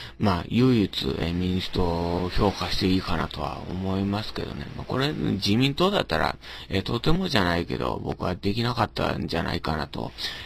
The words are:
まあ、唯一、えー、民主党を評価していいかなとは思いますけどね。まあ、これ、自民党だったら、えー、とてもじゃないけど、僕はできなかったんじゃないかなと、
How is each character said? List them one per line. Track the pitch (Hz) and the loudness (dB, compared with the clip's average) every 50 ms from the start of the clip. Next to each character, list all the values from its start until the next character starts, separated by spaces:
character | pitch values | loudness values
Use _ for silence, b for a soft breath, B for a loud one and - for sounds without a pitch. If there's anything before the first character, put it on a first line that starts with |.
| B B B | B B B
ま | B - 104 90 85 | B 2 2 2 2
あ、 | - | -2
唯 | - - 113 127 131 123 113 | 0 2 4 6 6 6 6
一、 | 95 85 - - - - - - | 4 2 0 -4 -4 -2 -2 -2
え | - | -2
ー、 | 82 85 | -2 0
民 | 87 90 92 92 92 | 0 0 0 0 0
主 | - - | -2 -2
党 | - - 90 | 0 2 2
を | 85 85 85 87 87 87 90 92 90 - | 2 2 0 0 0 0 0 -2 0 2
評 | - 107 98 - | 4 4 4 2
価 | - 90 90 | 0 -4 -2
し | - | -2
て | - - | 2 2
い | 92 92 | 4 4
い | 95 | 2
か | - - 87 | 2 0 0
な | 80 78 | 0 0
と | 78 - 78 | -2 -4 -6
は | 73 71 71 73 - - | -6 -6 -6 -6 -8 -6
思 | - 92 95 95 95 | -6 -4 -2 0 0
い | 95 98 | 0 0
ま | 101 98 104 107 | 0 0 -2 -4
す | - - | -4 -6
け | - 85 | -6 -6
ど | - - | -6 -6
ね。 | - - - - | -8 -10 -10 -10
ま | - - | -10 -6
あ、 | |
こ | - - | -4 -2
れ、 | 127 135 147 | 0 0 0
自 | 156 - - 110 107 95 - 101 101 | -2 -2 0 0 0 0 2 2 4
民 | 117 135 139 135 | 4 4 2 4
党 | - 175 196 | 2 2 2
だ | 208 180 - | 4 2 0
っ | |
た | - 80 | 2 2
ら、 | 78 76 - - - B B B B B B | 2 2 0 0 -4 B B B B B B
え | - 98 | -2 -2
ー、 | 95 | 0
と | - 117 117 | 0 -2 0
て | - - | 4 4
も | 170 190 190 | 4 4 4
じ | 170 143 | 0 2
ゃ | 107 90 | 2 2
な | 87 85 | 4 2
い | 87 85 | 2 0
け | - 64 | -2 -2
ど、 | 58 62 60 52 - | -2 -2 -2 -2 -4
僕 | - 73 73 - - | -4 -4 -4 -2 -2
は | 85 90 | -2 -2
で | - - 98 101 | -2 -2 -2 0
き | 117 117 | 0 0
な | 123 120 | -2 0
か | 117 107 | 0 0
っ | - | 0
た | - - - 80 - | 0 -2 -2 -2 0
ん | - 82 | -2 -4
じ | 78 - | -2 -2
ゃ | 82 80 | -2 -2
な | - - | -2 -2
い | 85 | -2
か | - - 80 | -2 -2 -2
な | 76 71 | -2 -4
と、 | - - - 57 62 - B B B B B B | -4 -6 -6 -6 -6 -8 B B B B B B